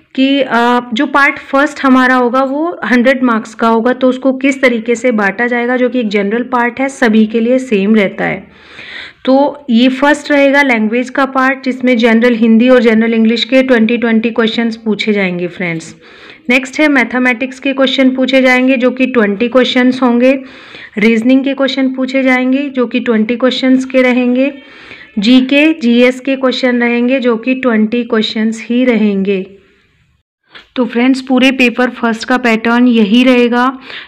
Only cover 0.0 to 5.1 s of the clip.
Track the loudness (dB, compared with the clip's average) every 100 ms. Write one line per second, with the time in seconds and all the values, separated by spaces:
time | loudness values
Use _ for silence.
0 | _ -2 0 0 0 0 2 0 -2 -4
1 | -2 2 0 0 -4 0 0 0 2 2
2 | 2 2 0 0 -2 -2 -6 -6 -2 0
3 | 2 2 0 -2 -4 -4 0 0 0 0
4 | 0 0 -2 -2 -2 0 0 0 -2 -2
5 | -2